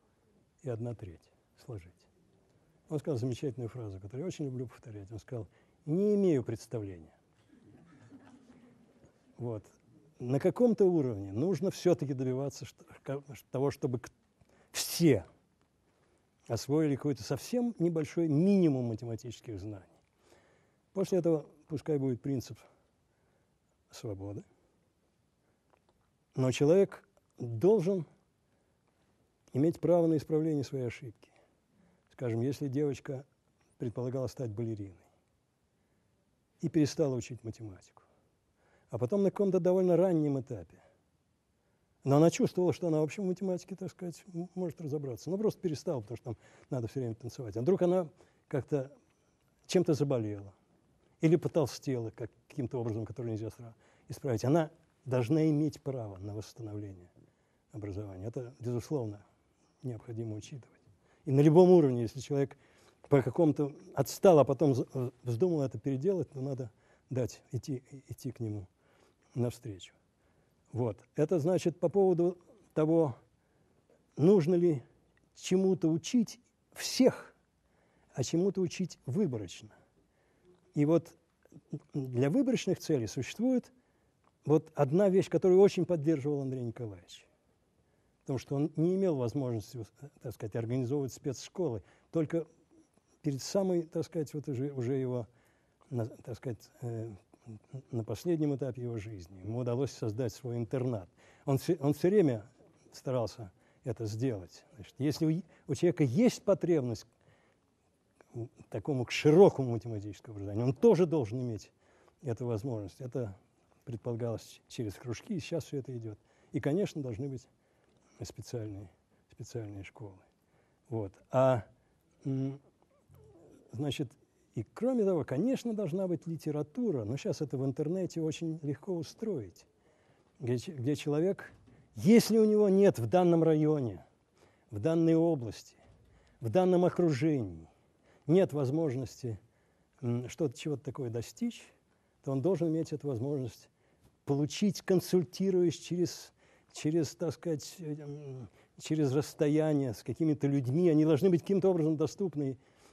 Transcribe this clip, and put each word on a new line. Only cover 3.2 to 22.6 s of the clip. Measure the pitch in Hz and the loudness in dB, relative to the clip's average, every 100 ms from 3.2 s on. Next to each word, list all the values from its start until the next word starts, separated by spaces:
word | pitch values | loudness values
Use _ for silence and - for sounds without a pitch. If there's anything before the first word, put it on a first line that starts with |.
| 127 117 151 120 117 | -2 -4 -6 -6 -8
фразу, | 127 110 95 | -8 -10 -12
которую | 98 127 | -12 -10
я | 180 | -8
очень | - | -6
люблю | 143 127 120 | -8 -6 -10
повторять. | - 131 107 98 | -12 -16 -16 -14
Он | 110 | -16
сказал: | - 123 104 _ _ _ | -10 -10 -10 _ _ _
«Не | - 165 208 | -4 0 2
имею | 202 196 143 | 2 4 2
представления». | 117 113 - 117 101 87 78 _ _ _ _ _ - - - - - 277 - - _ - - _ _ _ _ _ _ - | 0 -8 -8 -8 -8 -12 -18 _ _ _ _ _ -20 -20 -20 -20 -20 -20 -20 -20 _ -20 -20 _ _ _ _ _ _ -12
Вот. | 120 107 - _ _ - _ _ | -8 -8 -12 _ _ -20 _ _
На | 123 135 | -2 2
каком-то | 185 - 247 214 | 2 4 2 6
уровне | 190 175 127 101 98 | 4 4 2 -2 -4
нужно | 101 165 160 185 | -2 0 0 -2
всё-таки | - 180 170 135 | 0 2 2 0
добиваться | 131 131 127 139 - | -2 -2 -2 -4 -8
что, | 120 - - - | -16 -18 -20 -18
ка-, | - 139 139 110 - | -10 -10 -10 -20 -8
того, | 127 139 | -2 -2
чтобы | - 143 123 | 0 -4 -4
к-, | - - _ _ _ _ _ | -6 -18 _ _ _ _ _
все | - - - 170 110 - _ _ _ _ _ _ _ _ _ _ _ - | -8 -6 4 6 6 2 _ _ _ _ _ _ _ _ _ _ _ -6
освоили | 117 - 147 156 | -6 0 0 2
какой-то | 135 147 131 | 0 -2 -4
совсем | - 143 - 247 240 - | -4 -6 -4 -2 -2 0
небольшой | 170 165 147 - 165 | -2 0 -4 -2 2
минимум | 143 185 202 165 131 | 4 4 6 4 2
математических | 123 110 120 113 123 110 - 101 | -2 -4 -6 -8 -10 -14 -12 -12
знаний. | 104 101 - _ _ _ _ _ _ _ _ _ _ | -10 -12 -16 _ _ _ _ _ _ _ _ _ _
После | 190 190 185 | -4 0 2
этого | 170 156 143 - _ | 2 2 -2 -18 _
пускай | 147 - 147 | -8 -2 0
будет | 135 120 | 0 -2
принцип – | 139 135 - 110 | -2 -4 -6 -14